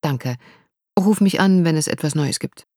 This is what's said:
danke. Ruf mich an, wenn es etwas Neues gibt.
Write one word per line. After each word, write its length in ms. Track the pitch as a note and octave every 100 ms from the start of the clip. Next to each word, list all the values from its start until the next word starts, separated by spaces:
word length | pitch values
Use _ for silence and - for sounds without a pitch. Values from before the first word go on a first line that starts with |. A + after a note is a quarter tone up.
danke. 340 | D3+ C3 C3 B2 _ _ _ _ _ -
Ruf 220 | F#3+ G#3
mich 180 | G3 -
an, 260 | F#3+ F#3 E3
wenn 100 | D#3
es 120 | D3+
etwas 280 | - D3+ D3+
Neues 240 | C#3+ -
gibt. 260 | - - _